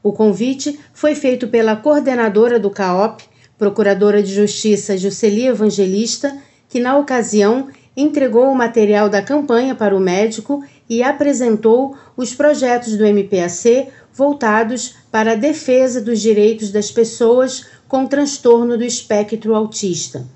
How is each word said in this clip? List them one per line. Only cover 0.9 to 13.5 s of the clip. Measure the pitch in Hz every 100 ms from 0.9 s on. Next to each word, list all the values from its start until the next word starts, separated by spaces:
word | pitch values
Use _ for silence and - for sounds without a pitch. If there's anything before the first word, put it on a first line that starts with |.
| -
foi | 302
feito | 294 269 254 233
pela | 233 226 220
coordenadora | 302 294 277 254 220 202 240 240
do | 196
caop, | 202 190 180 220 - - _ _ _
procuradora | 202 196 202 196 208 208
de | 190
Justiça | 196 208 - 214 202 - 190
Juscelia | 196 190 220 208 254
Evangelista, | 220 214 196 190 196 233 - 277 277 - _ _
que, | 247
na | 247 277
ocasião, | 285 254 202 208 202 254 269 - _ -
entregou | 294 294 262 220 269
o | 262
material | 233 233 208 208 208
da | 202
campanha | 202 294 285 233 262 254
para | 208 196
o |
médico | 185 180 220 220 214 285 277 _ _
e | 233
apresentou | 247 285 285 247 240 214 220 233 269 - - -
os | 247
projetos | - 294 277 254 240 233 214
do | 214
M | 202 196
P | 190
A |
C | 175